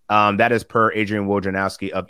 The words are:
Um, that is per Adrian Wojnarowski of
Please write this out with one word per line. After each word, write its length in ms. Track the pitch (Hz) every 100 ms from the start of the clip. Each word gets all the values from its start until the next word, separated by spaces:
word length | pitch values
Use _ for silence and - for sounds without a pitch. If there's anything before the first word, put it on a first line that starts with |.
| -
Um, 280 | 104 104 101
that 140 | 117
is 120 | 117
per 280 | - 117 110
Adrian 360 | 107 104 107 98
Wojnarowski 600 | 101 95 95 98 - 95
of 160 | 92 92